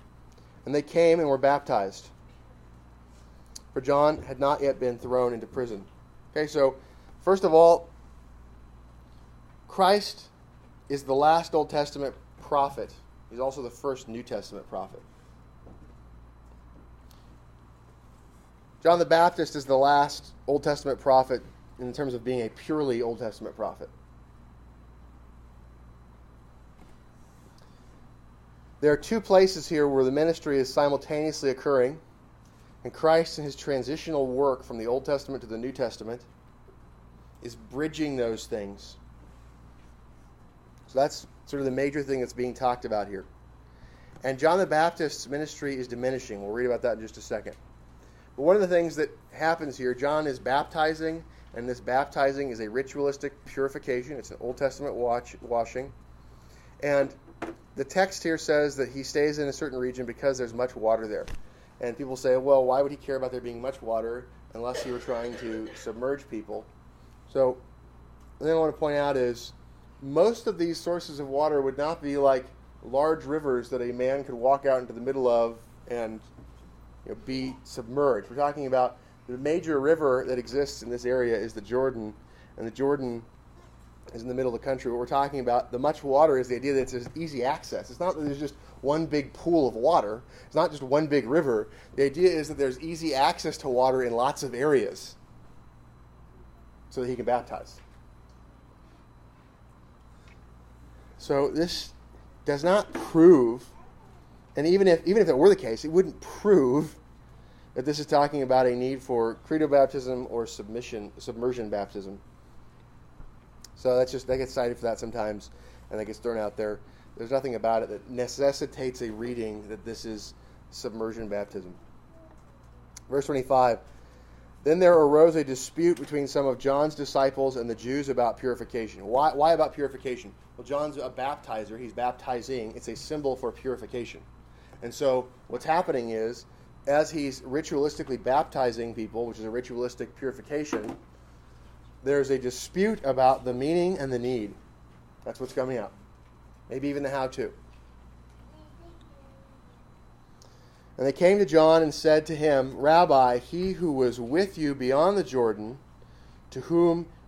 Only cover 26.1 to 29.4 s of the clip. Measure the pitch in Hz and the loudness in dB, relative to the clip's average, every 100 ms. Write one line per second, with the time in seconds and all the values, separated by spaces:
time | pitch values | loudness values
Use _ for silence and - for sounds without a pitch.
26.1 | - - - - - - - - - - | -20 -20 -20 -20 -20 -20 -20 -20 -20 -20
27.1 | - - - - - - - - - - | -20 -20 -20 -20 -20 -20 -20 -20 -20 -20
28.1 | - - - - - - - 147 147 - | -20 -20 -20 -20 -20 -20 0 2 2 0
29.1 | 220 - 190 | -2 4 6